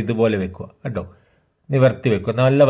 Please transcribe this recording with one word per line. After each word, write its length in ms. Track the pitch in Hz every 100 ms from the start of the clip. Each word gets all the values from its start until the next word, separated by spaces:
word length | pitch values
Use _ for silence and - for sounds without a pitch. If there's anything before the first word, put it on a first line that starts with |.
ഇതുപോലെ 320 | 107 113 113 101
വെക്കുക. 240 | 92 - - _
കേട്ടോ, 220 | 135 95 90 - _ _ _ _ -
നിവർത്തി 380 | 135 131 - 127 101
വെക്കുക. 180 | 110 113
നല്ല 220 | 131 139